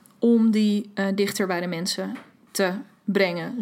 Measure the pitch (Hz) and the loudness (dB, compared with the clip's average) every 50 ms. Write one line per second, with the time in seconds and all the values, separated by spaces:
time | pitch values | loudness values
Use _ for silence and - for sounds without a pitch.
0 | _ _ _ - - 233 233 226 220 226 214 214 214 208 208 208 - - - - | _ _ _ 0 2 4 4 6 4 4 4 4 2 2 2 0 -2 -4 -4 -4
1 | 196 196 196 196 202 202 202 - 202 185 180 170 175 175 175 165 180 196 - - | -2 -2 0 0 0 -2 0 -2 -2 -2 -2 -2 -4 -4 -6 -6 -4 -6 -6 -6
2 | 190 196 226 - - - _ _ _ _ - - 196 180 185 208 - - _ _ | -6 -8 -10 -12 -16 -20 _ _ _ _ -4 -2 0 0 -2 -4 -10 -14 _ _
3 | - - 190 196 196 180 175 175 160 - 240 247 | -6 -2 2 2 2 2 0 -4 -6 -8 -6 -6